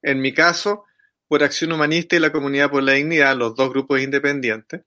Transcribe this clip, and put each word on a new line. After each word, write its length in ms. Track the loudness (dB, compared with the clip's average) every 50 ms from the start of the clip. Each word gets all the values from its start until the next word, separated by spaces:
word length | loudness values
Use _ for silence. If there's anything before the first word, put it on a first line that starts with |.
En 180 | -2 -2 -2 0
mi 120 | -2 -2
caso, 520 | 2 2 2 2 2 0 -4 -4 -4 -4 -8 _ _ _ _ _ _ _ _ _
por 140 | 0 2
Acción 300 | 2 0 0 -4 -4 -4
Humanista 440 | 0 0 0 0 0 -2 0 0 0
y 40 | 2
la 120 | 2 2
Comunidad 380 | 0 -2 -4 -2 0 0 0 2
por 120 | 0 0 2
la 80 | 2
Dignidad, 440 | 2 2 0 0 2 2 2 2 2
los 180 | 0 -2 -4 0
dos 140 | -2 -2 0
grupos 300 | 0 -4 -2 0 0 -2
independientes 840 | 0 -2 -2 -2 -2 -2 -2 -2 -4 -4 -4 -6 _ _ -16 -16 _